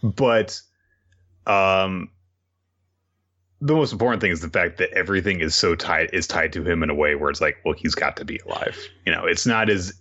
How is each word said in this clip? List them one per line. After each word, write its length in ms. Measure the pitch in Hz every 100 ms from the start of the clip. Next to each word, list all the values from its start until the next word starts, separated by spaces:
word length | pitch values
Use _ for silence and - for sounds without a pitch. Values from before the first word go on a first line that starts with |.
But, 560 | 110 92 131 113 107 - _ _ _ _ _ _ _ _ -
um, 600 | 101 95 95 95 92 - _ _ _ _ _ _ _ _ _ _ _ _ _ _ _
the 120 | 143 156
most 160 | 147
important 300 | 101 120 113
thing 100 | 101
is 80 | 85
the 100 | 82
fact 280 | 95 87 -
that 120 | 92
everything 500 | - 92 95 90 92
is 120 | 78
so 220 | - 95 82
tied, 340 | - 80 82
is 120 | 92 82
tied 260 | 87 80
to 100 | 82
him 180 | 80 82
in 80 | 78
a 60 | 73
way 200 | 73 73
where 140 | 73
it's 120 | 71
like, 160 | 78 - 78
well, 80 |
he's 200 | 76 80
got 220 | - 73 -
to 80 |
be 160 | - - -
alive. 320 | - - - - - -
You 60 |
know, 140 | 82 87
it's 200 | 87 127
not 240 | 113 107
as 240 | 101 90 -